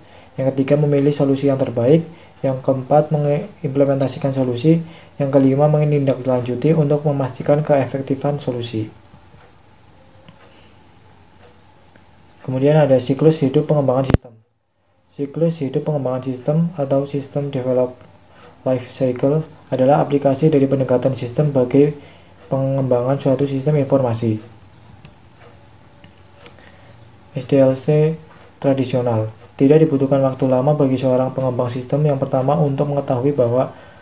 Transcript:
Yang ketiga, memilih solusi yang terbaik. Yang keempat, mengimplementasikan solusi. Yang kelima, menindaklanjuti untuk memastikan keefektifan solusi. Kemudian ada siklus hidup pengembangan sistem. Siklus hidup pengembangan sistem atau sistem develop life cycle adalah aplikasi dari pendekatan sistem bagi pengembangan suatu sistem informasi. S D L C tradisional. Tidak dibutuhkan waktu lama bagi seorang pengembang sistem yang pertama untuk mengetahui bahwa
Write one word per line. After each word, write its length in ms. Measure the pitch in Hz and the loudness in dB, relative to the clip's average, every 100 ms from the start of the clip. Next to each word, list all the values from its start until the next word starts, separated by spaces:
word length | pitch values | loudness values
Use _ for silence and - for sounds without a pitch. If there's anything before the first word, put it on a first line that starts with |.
| - - - - | -20 -20 -18 -4
Yang 160 | 135 135 | -4 -2
ketiga, 240 | 135 147 | 0 2
memilih 320 | 147 143 139 | 2 2 2
solusi 400 | 143 139 135 139 | 0 0 2 0
yang 80 | 131 | 0
terbaik. 480 | 131 120 117 160 165 - - - | -2 0 2 2 2 -14 -20 -6
Yang 220 | 139 131 | -4 -4
keempat, 480 | 135 131 127 147 151 | -2 -2 2 2 2
mengimplementasikan 1200 | 151 147 147 - - 147 135 139 139 135 - 139 | -2 0 -2 -4 -8 -6 0 0 2 -2 -2 -4
solusi. 480 | 131 127 120 156 165 165 - - - | -2 -2 0 2 2 0 -16 -20 -6
Yang 160 | 139 | 0
kelima, 320 | 139 135 135 151 | 4 4 4 2
menindaklanjuti 1040 | 151 151 147 135 131 127 127 120 120 143 160 | 2 2 0 0 -2 -2 -2 -2 -2 0 2
untuk 240 | 143 147 | 2 0
memastikan 640 | 151 139 135 - - 147 151 | 0 -2 -4 -4 0 0 2
keefektifan 720 | 143 123 139 135 139 143 143 | 0 0 -4 -4 -4 -4 -4
solusi. 480 | - 120 117 113 110 - - - - - - _ _ _ _ _ - - - - - - - - _ _ _ _ _ _ - _ _ _ _ - _ _ _ _ - | -6 -6 -6 -8 -8 -12 -20 -20 -20 -20 -20 _ _ _ _ _ -20 -20 -20 -20 -20 -20 -20 -20 _ _ _ _ _ _ -20 _ _ _ _ -20 _ _ _ _ -8
Kemudian 320 | 131 139 156 | 0 4 4
ada 240 | 143 131 | 4 2
siklus 400 | 120 135 151 160 | 2 2 2 2
hidup 240 | 135 151 151 | 0 0 0
pengembangan 400 | 151 135 127 131 | 0 2 0 0
sistem. 320 | 127 123 113 _ _ _ _ _ _ _ | -2 -4 -20 _ _ _ _ _ _ _
Siklus 480 | - 139 - 165 165 | -10 -8 -2 -2 -2
hidup 240 | 131 151 147 | -4 -4 -4
pengembangan 320 | 147 127 127 | -4 -4 -4
sistem 480 | 131 123 - 156 170 - | -6 -6 -2 0 -2 -4
atau 240 | 135 135 | -2 -2
sistem 480 | 139 143 135 147 143 | -2 -6 -6 -6 -6
develop 480 | 139 127 127 123 - - - _ - - - | -6 -2 0 -2 -4 -20 -20 _ -20 -20 -8
life 240 | 131 127 - | -4 -4 -4
cycle 560 | - 131 127 139 151 156 - - | -4 -4 0 0 0 -4 -14 -8
adalah 240 | 131 131 151 139 | 0 2 2 2
aplikasi 400 | 143 139 131 156 | 0 0 2 2
dari 160 | 147 135 | 2 2
pendekatan 480 | 135 127 127 135 123 | 0 0 0 0 -4
sistem 320 | 120 117 151 | -6 -2 0
bagi 400 | 131 123 139 147 151 - - - - - | 0 2 4 2 0 -16 -20 -20 -20 -6
pengembangan 720 | 135 135 135 131 123 123 139 | -4 -2 -2 0 0 0 -2
suatu 240 | 147 131 | 0 0
sistem 400 | 143 135 135 151 | 0 -2 0 0
informasi. 560 | 135 135 123 113 117 107 - - - - - - - - - - - - - - - - - - - - - - - - - - - - - | 2 0 0 -2 -2 -4 -8 -20 -20 -20 -20 -20 -20 -20 -20 -20 -20 -20 -20 -20 -20 -20 -20 -20 -20 -20 -20 -20 -20 -20 -20 -20 -20 -20 -14
S 80 | 135 | -12
D 160 | 123 139 | 0 4
L 160 | 135 | 4
C 400 | 131 - 151 156 160 - - - _ | 2 0 2 2 -2 -12 -20 -20 _
tradisional. 720 | 143 131 123 127 123 113 110 - - - | -2 0 0 -2 0 -2 -4 -8 -20 0
Tidak 160 | 139 156 | 4 6
dibutuhkan 400 | 156 139 135 139 | 4 2 0 2
waktu 240 | 135 127 135 | 0 0 0
lama 320 | 127 139 147 | 2 0 0
bagi 160 | 135 | 0
seorang 400 | 127 131 127 131 | 0 0 0 0
pengembang 320 | 131 131 120 123 | -2 -4 -2 -4
sistem 400 | 127 123 139 151 | -6 -4 -2 0
yang 160 | 135 | 0
pertama 320 | - 135 131 | -2 -2 0
untuk 400 | 151 147 135 147 | 0 0 -2 -2
mengetahui 400 | 143 139 127 135 | -2 -2 -2 0
bahwa 400 | 143 120 120 - - - - | 0 0 0 -2 -6 -20 -20